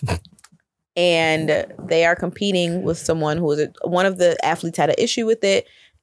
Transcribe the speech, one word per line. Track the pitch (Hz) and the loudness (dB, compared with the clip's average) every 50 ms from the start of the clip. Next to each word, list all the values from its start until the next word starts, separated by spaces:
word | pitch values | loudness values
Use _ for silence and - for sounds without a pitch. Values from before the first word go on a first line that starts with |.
| - 95 | -6 -6
<laughs> | 85 - - - _ _ - _ _ _ _ _ _ _ _ _ _ | -6 -6 -8 -12 _ _ -20 _ _ _ _ _ _ _ _ _ _
and | 175 175 180 170 165 165 160 160 160 160 156 147 - - - - - | 0 2 2 2 2 2 2 0 0 0 0 0 0 -2 -4 -10 -14
they | - 185 165 165 170 | -4 0 2 4 4
are | 170 175 | 4 2
competing | - 185 180 - - 208 202 190 180 175 170 170 180 196 | 2 -2 -6 -6 -4 -2 0 0 0 0 0 -2 -4 -4
with | - 170 - | -4 -4 -4
someone | - - 165 165 151 151 151 170 | -2 -2 -2 0 0 -2 -2 0
who | 175 147 | 0 0
is | 147 151 | 0 0
a, | 151 - - - - - | -2 -4 -6 -8 -6 -2
one | 175 180 190 | 0 2 2
of | 190 190 180 | 0 2 2
the | 180 175 165 - - | 2 2 2 2 0
athletes | 151 165 - - 165 - - | -2 -2 -2 -4 -6 -2 0
had | 147 151 | 0 2
an | - - | 2 2
issue | 226 240 - 247 226 | 0 0 0 -2 0
with | 220 226 - - | 0 0 0 2
it, | 196 196 190 - - _ _ _ _ _ _ | 2 2 2 0 -4 _ _ _ _ _ _